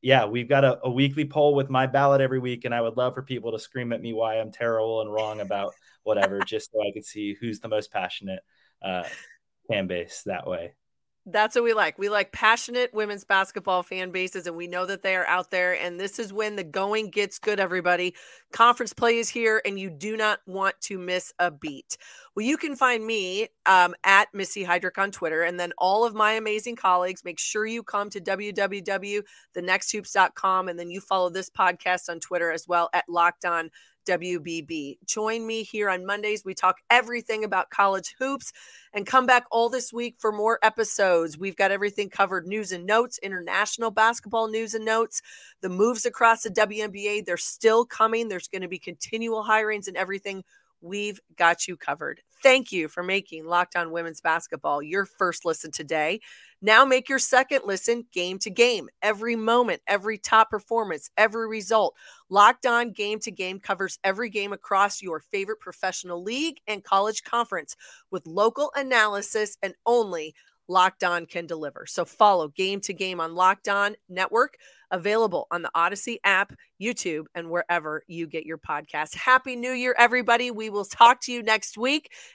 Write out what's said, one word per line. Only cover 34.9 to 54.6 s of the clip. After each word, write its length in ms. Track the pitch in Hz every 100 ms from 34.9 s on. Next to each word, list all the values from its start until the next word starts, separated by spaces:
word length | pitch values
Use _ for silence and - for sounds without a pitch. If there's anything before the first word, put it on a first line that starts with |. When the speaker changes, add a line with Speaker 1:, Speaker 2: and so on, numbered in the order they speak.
| -
Speaker 2:
Join 420 | - 220 214 226 226
me 160 | 226
here 280 | 208 214 202
on 160 | 185 185
Mondays. 380 | 208 214 214
We 100 | 190
talk 240 | 185 185 185 -
everything 560 | 240 233 240 226 214
about 240 | 214 190 -
college 460 | - 196 190 - -
hoops, 340 | 269 277 - - - - -
and 120 | 208 202
come 200 | 262 254
back 180 | 247 240
all 180 | 233 233
this 240 | 254 240
week 240 | 233 240 -
for 140 | 220
more 260 | 208 220 226
episodes. 720 | 220 220 214 - 190 170 165 151
We've 200 | 196 180
got 160 | 196
everything 360 | 196 202 202 202
covered, 380 | - 196 185 170
news 260 | 214 190
and 140 | 175 180
notes, 320 | 220 247 -
international 680 | 196 185 175 185 208 - 226
basketball 580 | 214 220 240 208 226 220
news 240 | 220 226
and 120 | 220
notes, 360 | 220 226 226 - - - - _
the 80 | 190
moves 380 | 180 220 233 240
across 380 | - 233 226
the 60 | 220
W 340 | 185 208 214
N 80 | 214
B 160 | 196 208
A, 120 | 208
they're 160 | 185 175
still 480 | - - 220 226
coming. 440 | 240 - 220 226 226
There's 200 | 185 -
gonna 200 | 190 180
be 100 | 175
continual 680 | - 165 - 226 226 220
hirings 440 | 208 220 214 208 196
and 80 | 180
everything. 480 | 185 196 202 196 - _ _ _
We've 380 | 170 208 208 190 _ -
got 320 | 170 170 -
you 80 | 170
covered. 460 | - 151 143 - _ _
Thank 300 | 269 262 -
you 160 | 185 156
for 140 | -
making 420 | 180 196 190 160
Locked 320 | 160 175 - 175
On 140 | 165
Women's 320 | 165 165 156
Basketball 600 | 165 165 - 151